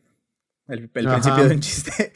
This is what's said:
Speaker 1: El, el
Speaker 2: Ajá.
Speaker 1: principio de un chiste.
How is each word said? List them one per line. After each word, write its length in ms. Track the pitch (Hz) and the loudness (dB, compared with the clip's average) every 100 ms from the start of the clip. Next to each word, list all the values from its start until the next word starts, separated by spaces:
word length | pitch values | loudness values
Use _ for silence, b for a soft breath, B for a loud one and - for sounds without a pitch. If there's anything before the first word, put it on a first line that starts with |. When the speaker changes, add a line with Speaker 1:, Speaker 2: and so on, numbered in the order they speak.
| _ _ _ _ _ _ - | _ _ _ _ _ _ -14
Speaker 1:
El, 220 | 120 117 | -14 -10
el 140 | - 123 | -4 0
Speaker 2:
Ajá. 80 | 123 | 2
Speaker 1:
principio 320 | 123 135 143 | 2 4 4
de 60 | 151 | 2
un 60 | |
chiste. 520 | - - - - 214 | -2 -8 -8 -6 -6